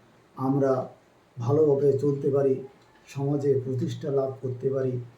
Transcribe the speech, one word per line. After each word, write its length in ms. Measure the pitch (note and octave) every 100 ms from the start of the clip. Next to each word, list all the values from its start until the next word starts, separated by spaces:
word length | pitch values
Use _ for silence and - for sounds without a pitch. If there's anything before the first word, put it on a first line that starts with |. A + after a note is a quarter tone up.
| _ _ _ -
আমরা 520 | C3+ C#3 C3 B2+ - - _ _ _ -
ভালোভাবে 600 | A#2 D3 D#3 C#3 C#3+ C3
চলতে 320 | C#3+ C#3 D3
পারি, 340 | C#3 C#3 B2+ - - _ _ -
সমাজে 540 | C3+ C#3 C#3+ C#3+ B2
প্রতিষ্ঠা 460 | A#2+ B2 - - D#3
লাভ 220 | C3+ C3+ -
করতে 280 | B2 - C#3
পারি। 300 | C3+ C3 B2 -